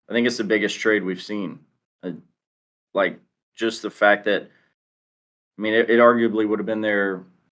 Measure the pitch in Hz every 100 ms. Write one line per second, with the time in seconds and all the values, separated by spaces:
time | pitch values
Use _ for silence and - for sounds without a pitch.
0 | - 113 120 120 104 107 101 - 113 107
1 | 92 92 - 104 90 65 _ _ _ _
2 | 90 80 _ _ _ _ _ _ _ 98
3 | 92 - _ _ _ - 113 113 104 -
4 | 104 101 107 98 - _ _ _ _ _
5 | _ _ _ _ _ - 107 110 113 117
6 | 120 120 117 107 107 104 98 110 110 101
7 | 98 92 92 _ _